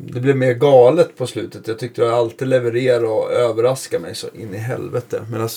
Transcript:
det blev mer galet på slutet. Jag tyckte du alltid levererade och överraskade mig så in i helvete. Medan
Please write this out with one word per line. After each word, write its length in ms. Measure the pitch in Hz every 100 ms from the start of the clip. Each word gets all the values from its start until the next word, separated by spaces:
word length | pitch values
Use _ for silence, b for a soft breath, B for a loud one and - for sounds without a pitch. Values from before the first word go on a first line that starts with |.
| -
det 140 | 123
blev 160 | 131 131
mer 160 | 127
galet 600 | 120 143 131 120 165 165 -
på 100 | 123
slutet. 420 | - - 107 110
Jag 100 | 110
tyckte 220 | 123 -
du 80 | 117
alltid 340 | 120 117 - 131
levererade 580 | 131 120 120 127 120 113
och 260 | 110 -
överraskade 720 | 117 120 110 120 131 - -
mig 120 | 82
så 120 | - -
in 200 | - 110
i 40 | 98
helvete. 640 | 117 - - 123 - 110 110
Medan 160 | 113 113